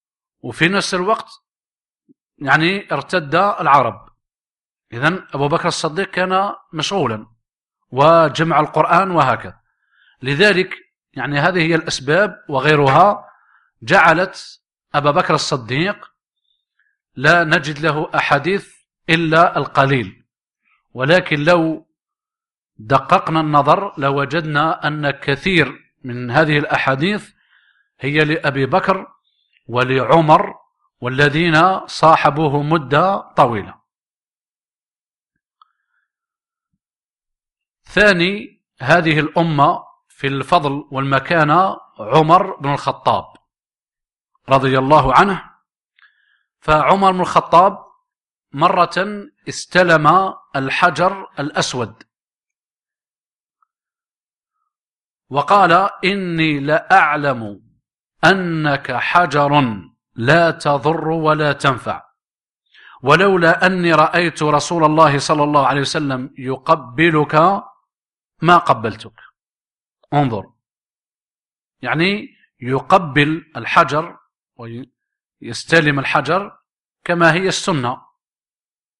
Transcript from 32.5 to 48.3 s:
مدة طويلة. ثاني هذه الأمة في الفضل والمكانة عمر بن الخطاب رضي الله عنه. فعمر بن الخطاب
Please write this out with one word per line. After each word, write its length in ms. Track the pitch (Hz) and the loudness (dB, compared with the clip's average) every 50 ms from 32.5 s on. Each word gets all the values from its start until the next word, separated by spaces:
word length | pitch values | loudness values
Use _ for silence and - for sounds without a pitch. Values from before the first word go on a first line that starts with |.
| 135 147 147 | -2 -2 -2
مدة 580 | 147 160 170 143 123 139 147 175 190 196 208 | -2 -2 -2 -2 -2 0 0 0 0 -2 -4
طويلة. 600 | - - _ - 147 123 117 104 90 87 - _ _ _ _ _ _ _ _ _ _ _ _ _ _ _ _ _ _ _ _ _ _ _ _ _ _ _ _ _ _ _ _ _ _ _ _ _ _ _ _ _ _ _ _ _ _ _ _ _ _ _ _ _ _ _ _ _ _ _ _ _ _ _ _ _ _ _ _ _ _ _ _ _ _ _ _ _ _ _ _ _ _ | -8 -8 _ 0 0 0 0 -4 -8 -10 -16 _ _ _ _ _ _ _ _ _ _ _ _ _ _ _ _ _ _ _ _ _ _ _ _ _ _ _ _ _ _ _ _ _ _ _ _ _ _ _ _ _ _ _ _ _ _ _ _ _ _ _ _ _ _ _ _ _ _ _ _ _ _ _ _ _ _ _ _ _ _ _ _ _ _ _ _ _ _ _ _ _ _
ثاني 800 | _ - 180 208 208 196 175 170 185 202 214 220 - _ _ _ _ _ _ | _ 0 2 4 4 4 2 0 -2 -2 -6 -10 -16 _ _ _ _ _ _
هذه 400 | 127 127 156 175 170 165 156 151 | 0 2 2 2 4 2 0 0
الأمة 640 | 147 151 - 180 170 170 156 143 139 160 185 - - - _ _ _ _ | -2 -2 0 0 0 0 2 2 2 2 2 -2 -6 -16 _ _ _ _
في 180 | _ _ - | _ _ -6
الفضل 640 | 135 139 139 131 - 180 175 151 143 135 143 147 - | -6 -4 -4 -4 0 0 0 0 0 -6 -6 -10 -10
والمكانة 840 | 139 131 135 139 139 135 135 - 175 170 151 147 151 170 190 - 202 - - _ _ - | -8 -6 -4 0 -2 -2 0 0 0 0 2 2 2 2 2 0 -2 -8 -14 _ _ -16
عمر 580 | 110 104 123 156 156 156 165 190 196 190 190 | -8 2 2 2 4 6 4 4 4 0 -6
بن 160 | - 147 139 143 | -8 -6 -6 -6
الخطاب 520 | 135 - - 131 - - - 117 95 - - - _ _ _ _ _ _ _ _ _ _ _ _ _ _ _ _ _ _ _ _ _ _ - | -4 -4 -6 -8 -4 -2 -2 -2 -2 -4 -8 -18 _ _ _ _ _ _ _ _ _ _ _ _ _ _ _ _ _ _ _ _ _ _ 0
رضي 300 | 135 135 127 135 131 131 | 0 2 2 2 0 0
الله 360 | 131 131 151 151 131 135 127 | 2 4 4 4 4 4 4
عنه. 360 | 139 185 202 190 165 - - _ _ _ _ _ _ _ _ _ _ _ _ _ _ _ _ _ _ _ _ _ _ | 4 4 2 0 -6 -8 -16 _ _ _ _ _ _ _ _ _ _ _ _ _ _ _ _ _ _ _ _ _ _
فعمر 540 | _ - 156 151 143 135 180 196 196 190 185 | _ 0 0 2 4 2 2 4 4 2 2
بن 80 | 185 | 2
الخطاب 640 | 180 170 - 175 160 - - 165 185 202 196 - - _ _ _ _ _ _ _ _ _ | -2 0 0 0 0 4 4 6 6 4 2 -2 -14 _ _ _ _ _ _ _ _ _